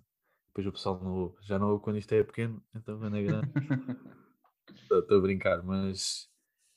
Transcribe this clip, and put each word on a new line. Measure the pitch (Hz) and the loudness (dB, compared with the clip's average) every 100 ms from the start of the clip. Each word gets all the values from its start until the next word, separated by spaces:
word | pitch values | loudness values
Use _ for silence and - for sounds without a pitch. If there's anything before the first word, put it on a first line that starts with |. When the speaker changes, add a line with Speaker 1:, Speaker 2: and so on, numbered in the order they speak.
| _ _ _ _ _ | _ _ _ _ _
Speaker 1:
Depois | - 98 | -6 -6
o | |
pessoal | - 101 92 | -4 -4 -2
não | 92 | -4
ouve. | 92 87 - | -4 -4 -8
Já | 98 98 | -4 0
não | 104 | 2
ouve | 104 | 0
quando | - 104 | 0 -4
isto | - | 2
é | 110 | 2
pequeno, | 104 - 117 110 - 110 | 2 -2 -6 -6 -12 -14
então | - 107 | -12 -8
quando | 107 104 | -4 -2
é | |
grande. | 101 107 135 | 0 0 0
Speaker 2:
<laughs> | 147 139 135 - - - - _ _ _ _ - - | -4 -2 -4 -4 -10 -12 -20 _ _ _ _ -20 -20
Speaker 1:
Estou | - 95 - 101 | 2 2 6 6
a | |
brincar, | 95 95 98 85 | 6 2 2 0
mas, | 90 95 95 92 - - - _ _ _ _ | 0 -2 -2 -4 -6 -8 -12 _ _ _ _